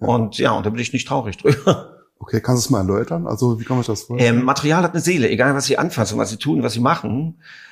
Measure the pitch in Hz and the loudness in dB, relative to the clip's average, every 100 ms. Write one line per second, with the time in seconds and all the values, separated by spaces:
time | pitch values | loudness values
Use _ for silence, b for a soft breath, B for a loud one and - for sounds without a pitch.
0 | - 120 110 - 127 110 104 117 117 127 | 0 0 0 0 0 0 -2 -4 -4 -4
1 | - 135 107 - - 139 196 - - - | -4 -4 -4 0 2 2 2 2 -2 -20
2 | _ _ - 113 - 123 - 113 95 101 | _ _ -6 -4 0 0 2 0 2 0
3 | 120 170 170 110 123 110 117 127 117 104 | -2 -4 -4 0 0 0 -2 -2 -2 -6
4 | - 120 120 117 127 139 147 165 175 175 | -6 0 2 4 2 2 2 2 2 0
5 | 156 180 - 110 131 139 135 - 175 - | 0 2 2 2 2 2 0 0 0 -2
6 | 101 113 104 110 147 160 117 117 127 165 | -2 -2 -4 -4 -2 0 0 0 0 0
7 | 107 120 160 - B B B | -2 -4 -4 -8 B B B